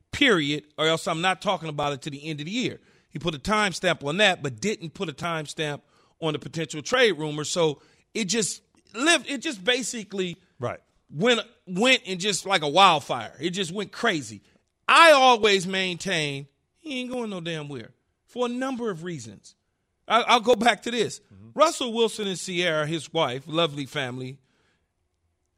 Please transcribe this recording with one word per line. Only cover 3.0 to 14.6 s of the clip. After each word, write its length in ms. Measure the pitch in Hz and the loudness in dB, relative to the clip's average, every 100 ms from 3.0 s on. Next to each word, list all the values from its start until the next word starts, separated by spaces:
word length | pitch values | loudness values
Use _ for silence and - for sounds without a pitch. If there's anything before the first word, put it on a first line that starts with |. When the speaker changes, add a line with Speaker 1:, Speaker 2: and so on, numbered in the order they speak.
| _ | _
Speaker 1:
He 80 | 151 | -8
put 140 | 175 147 | -6 -6
a 40 | |
timestamp 640 | - 214 202 - 180 - 139 | -2 0 0 0 -2 -2 -2
on 120 | 180 | 2
that, 260 | 208 - | 2 2
but 160 | 139 110 | -4 -6
didn't 340 | 202 214 165 | -6 -6 -10
put 140 | - 175 | -10 -10
a 60 | |
timestamp 680 | 131 170 160 147 - 151 147 _ _ _ - | -8 -6 -6 -8 -6 -6 -6 _ _ _ -6
on 140 | 160 | -4
the 60 | 151 | -4
potential 420 | 139 165 156 156 | -6 -8 -8 -8
trade 320 | - 247 233 | -2 2 4
rumor. 320 | 151 156 151 143 | 2 -4 -6 -4
So 360 | 180 160 147 _ _ _ | 0 0 -2 _ _ _
it 120 | 208 185 | -6 -2
just 360 | 226 - - _ _ _ | -2 -2 -6 _ _ _
lived, 360 | 214 311 320 - | 0 2 2 0
it 80 | 277 | -6
just 220 | 320 202 | -6 -6
basically 720 | 185 247 226 240 196 196 180 156 _ - 120 87 _ _ _ | -2 -2 -2 -8 -8 -6 -6 -6 _ -10 -8 -8 _ _ _
went, 320 | 143 240 233 - _ - | 0 2 2 -2 _ -8
went 340 | 180 254 254 180 | 0 4 2 0
and 120 | 185 | -4
just 260 | 208 170 185 | -4 -4 0
like 160 | 190 | 0
a 40 | 147 | 2
wildfire. 680 | 165 196 151 - 127 107 - | 6 6 6 0 -6 -6 -8
It 120 | 170 | -6
just 200 | 185 165 | -4 -6
went 200 | 202 190 | -6 -10
crazy. 500 | - 233 165 110 104 _ _ | -4 -2 -2 -6 -16 _ _